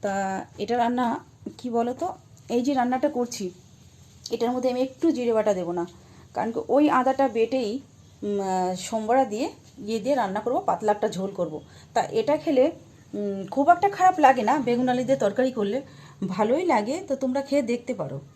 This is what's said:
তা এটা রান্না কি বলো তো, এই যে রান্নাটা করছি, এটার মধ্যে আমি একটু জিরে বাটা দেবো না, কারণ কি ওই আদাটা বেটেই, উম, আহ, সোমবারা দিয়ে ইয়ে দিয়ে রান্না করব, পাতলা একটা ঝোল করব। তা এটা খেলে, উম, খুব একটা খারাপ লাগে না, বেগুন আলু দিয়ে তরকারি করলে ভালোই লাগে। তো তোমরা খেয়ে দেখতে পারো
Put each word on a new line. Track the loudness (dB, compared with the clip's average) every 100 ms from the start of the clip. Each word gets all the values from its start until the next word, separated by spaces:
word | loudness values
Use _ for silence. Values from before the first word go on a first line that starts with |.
তা | -2 -2 -2 -4 -8 -10
এটা | -4 0
রান্না | 0 0 -2 -2 -8 -16 -16 -10
কি | -4
বলো | -2 -2 -2
তো, | -6 -8 -16 -20 -4
এই | -2 0
যে | 0
রান্নাটা | 0 0 0 -2
করছি, | -4 -4 -10 -10 -20 -20 -20 -20 -20 -18 -10
এটার | -4 -2
মধ্যে | 0 -2
আমি | 0 -4
একটু | 0 0 2
জিরে | 2 2
বাটা | 2 0
দেবো | -2 -4
না, | -6 -8 -20 -20 -12
কারণ | -6 -4
কি | -4 2
ওই | 4 6 4
আদাটা | 2 2 0 2
বেটেই, | 0 0 -2
উম, | -4 -10 -20 -20 -10 -4 -2
আহ, | 0 0 0 -2 -4
সোমবারা | -6 0 2 2
দিয়ে | 0 -6 -6 -20 -16 -6
ইয়ে | -4
দিয়ে | 0 0
রান্না | 0 -2
করব, | -2 -2 0
পাতলা | -2 0 0
একটা | 0
ঝোল | -2 -6 -4
করব। | -6 -6 -14 -20 -6
তা | -2 -2 -2
এটা | 0 0
খেলে, | 2 4 2 2 -16 -20 -12
উম, | -6 -6 -6 -6
খুব | 0 4 6
একটা | 4 4
খারাপ | 4 6 6
লাগে | 6 4
না, | 2 2
বেগুন | 0 2
আলু | 0
দিয়ে | 2 2 0
তরকারি | 2 0
করলে | 0 -2 -2 -6 -18 -20 -10 -6
ভালোই | -2 2 2 2
লাগে। | 0 0 -4 -4
তো | -4
তোমরা | -2 -2
খেয়ে | 0 -2 0
দেখতে | -4 -4 -6
পারো | -6 -8 -14